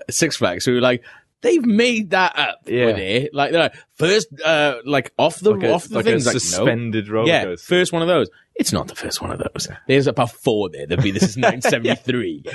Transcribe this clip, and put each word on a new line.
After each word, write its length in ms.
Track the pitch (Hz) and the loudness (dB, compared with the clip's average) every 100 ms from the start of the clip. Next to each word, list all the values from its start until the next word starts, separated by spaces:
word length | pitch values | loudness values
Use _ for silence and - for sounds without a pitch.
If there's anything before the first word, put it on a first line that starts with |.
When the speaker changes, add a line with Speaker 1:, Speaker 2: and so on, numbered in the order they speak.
| - | -4
Speaker 1:
Six 280 | - 160 - | -2 -2 0
Flags. 260 | 104 90 | -2 0
So 80 | 131 | 0
we 40 | 123 | 2
were 60 | |
like, 220 | 127 123 - - _ _ | 2 0 -4 -20 _ _
"They've 240 | 240 339 240 | 0 2 4
made 460 | 208 240 226 196 | 4 2 0 0
that 280 | 185 180 147 | 0 2 0
up 220 | 139 - - | -4 -4 -4
Speaker 2:
Yeah. 200 | 120 117 | 0 2
Speaker 1:
for 20 | 101 | 0
there." 300 | 95 117 147 | 0 -2 -2
Like, 180 | 139 139 | -2 0
they're 80 | 165 | 2
like, 120 | 147 - - - | 0 -2 -16 -2
"First, 340 | 160 214 226 143 156 | 2 2 0 -4 0
uh, 300 | 160 147 120 123 | 2 2 -2 -2
like, 260 | 143 - - | -2 -2 0
off 240 | 147 - | 0 2
the, 100 | 196 | 0
Speaker 2:
Like 120 | 202 | 2
a, 100 | - | 2
Speaker 1:
off 160 | 170 - | 0 -2
the 60 | 214 | -2
Speaker 2:
like 100 | 220 | 0
Speaker 1:
things." 200 | 113 120 | 2 2
Speaker 2:
a 40 | |
Speaker 1:
Like, 60 | 123 | 0
no. 40 | |
Speaker 2:
suspended 680 | - 90 127 120 120 110 101 | -2 0 0 0 -2 -4 -2
roller 180 | 110 120 | 0 2
Speaker 1:
Yeah, 160 | 156 | 2
Speaker 2:
coaster. 240 | 101 87 - | 0 -6 0
Speaker 1:
first 240 | 180 175 | 0 2
one 100 | 170 | 0
of 60 | 165 | 2
those. 220 | 170 107 - _ - | 2 0 -4 _ -4
It's 160 | - | -2
not 160 | 92 - | -2 -4
the 80 | - | -10
first 260 | - - | -10 -8
one 100 | - | -6
of 80 | - | -6
those. 280 | - - - 95 - | -6 -8 -10 -8 0
There's 180 | 135 135 | 2 2
about 240 | 123 117 | 0 -2
four 380 | - - 107 95 | -2 0 0 -2
there. 180 | 87 73 | -6 -4
There'll 160 | 87 | 0
be, 80 | - | 0
this 120 | 98 | 2
is 120 | 185 107 | 0 2
Speaker 2:
<laughs> 80 | 208 | 0
Speaker 1:
nineteen 160 | 127 | 0
seventy-three 840 | 233 131 120 117 - 123 95 76 - | 0 0 0 -2 -2 -4 -4 -8 -10